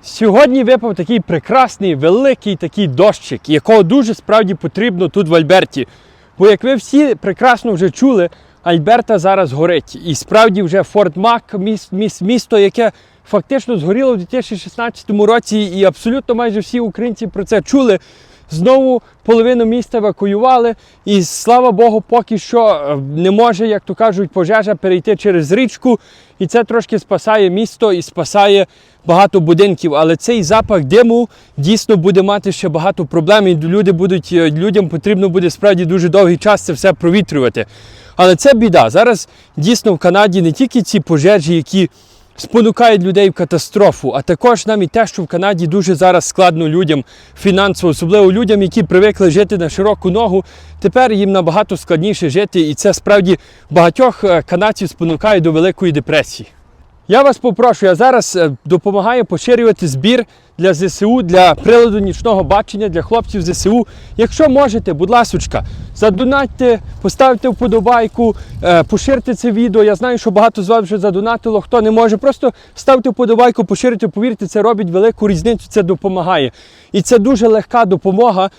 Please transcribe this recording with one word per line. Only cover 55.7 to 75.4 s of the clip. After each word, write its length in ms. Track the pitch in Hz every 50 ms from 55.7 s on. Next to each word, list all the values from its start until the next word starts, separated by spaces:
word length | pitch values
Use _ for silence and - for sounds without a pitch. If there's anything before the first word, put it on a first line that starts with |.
| - - 190 175
депресії. 580 | 156 147 - - 156 151 127 - - - 104 - _ _ _ _ _ _ - _ _ _ _ -
Я 140 | 185 247
вас 160 | 277 277 254 -
попрошу, 480 | - 254 196 - 233 247 220 - 208
я 100 | 190 180
зараз, 400 | 160 233 262 262 240 185 - -
е, 160 | 180 170 156 139 - _
допомагаю 600 | 147 175 175 _ 208 196 202 185 220 247 254 226
поширювати 600 | - 185 160 - - 247 233 240 226 208 - 180 160
збір 380 | 131 135 135 208 247 254 226 _ _ _ _ _ _ -
для 160 | 165 190 180
З 100 | 143 185
С 220 | 185 - - 202
У, 160 | 208 240 254
для 340 | 214 170 175 185 185 175 156
приладу 440 | - - - 233 240 240 233 202 208
нічного 440 | 196 196 175 - - 233 214 190 185
бачення, 460 | 135 190 208 214 - - 202 214 208
для 120 | 160 170
хлопців 400 | 147 - 226 233 220 - - 208
З 80 | 165 165
С 200 | 170 - - 190
У. 180 | 214 240 226 - - - - - - -
Якщо 320 | 226 233 - - 320 302
можете, 440 | 254 277 285 254 202 226 185 190 170
будь 160 | 143 175 190
ласочка, 560 | 233 240 233 - - 165 - - - 120 - - - - - - -
задонатьте, 840 | - 208 220 196 196 262 247 269 277 277 - - - 262 247 233 208 - - - -
поставте 480 | - 196 - - 269 262 247 226 - 262
вподобайку, 840 | 208 - 240 240 196 226 190 202 247 233 226 214 _ - 233 226 202 - - - 147 113 120
е, 200 | 175 175 170 151
поширте 500 | - - 196 - - 269 262 - - 240
це 180 | - - 240
відео. 320 | 208 214 233 240 190 220 208
Я 120 | 208 208
знаю, 220 | 175 220 254 247 233
що 140 | - 233
багато 320 | 185 208 214 233 - - 190
з 60 | 170
вас 140 | 226 233 208
вже 140 | 165 202 208
задонатило, 640 | 175 208 175 185 208 226 233 220 - 226 214 208
хто 200 | - - - 240
не 100 | 214 220
може, 260 | 220 226 233 226 214 202
просто 340 | - 277 254 - - 247 - _ _ _ _
ставте 340 | - - - 269 262 214 262
вподобайку, 560 | 214 - 247 202 226 220 240 247 - - 220
поширте, 420 | - 202 - - 254 240 202 - 190
повірте, 400 | - 202 214 254 226 - 208 175
це 140 | - 214
робить 280 | 202 220 233 196 214 170
велику 380 | 165 185 202 226 226 - 214 208
різницю, 380 | 202 160